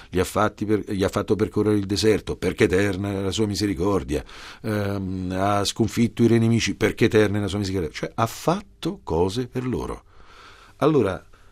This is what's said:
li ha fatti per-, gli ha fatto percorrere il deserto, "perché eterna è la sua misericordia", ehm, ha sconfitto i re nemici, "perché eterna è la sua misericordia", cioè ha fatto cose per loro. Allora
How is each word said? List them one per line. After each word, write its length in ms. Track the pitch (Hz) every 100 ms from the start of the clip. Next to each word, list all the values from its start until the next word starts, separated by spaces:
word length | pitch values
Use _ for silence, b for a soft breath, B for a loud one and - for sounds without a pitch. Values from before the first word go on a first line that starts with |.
| B
li 100 | 87
ha 40 |
fatti 420 | 90 95 104 - 104
per-, 260 | 107 -
gli 120 | 101
ha 60 | 92
fatto 260 | 104 95 98
percorrere 420 | 95 - 104 104
il 80 | 95
deserto, 500 | 101 110 95 - 113
"perché 300 | 90 80 107
eterna 460 | 92 104 90 101
è 100 | 98
la 100 | 98
sua 140 | 92 107
misericordia", 800 | 95 104 78 95 98 67 71 - B B B
ehm, 720 | 110 104 101 101 95 95 90
ha 320 | 92 98 101
sconfitto 600 | 98 - 113 - 117 -
i 40 | 113
re 120 | 117
nemici, 360 | 113 113 104 -
"perché 300 | 104 - 117
eterna 320 | 110 104 104
è 40 |
la 60 | 101
sua 120 | 101
misericordia", 340 | 98 95 76
cioè 180 | - -
ha 120 | - 113
fatto 720 | - - 190 - - 160 196
cose 440 | - 80 95 110 123
per 180 | 127 127
loro. 380 | 95 62 - - B B B B B B B
Allora 460 | 143 151 98 90 - - b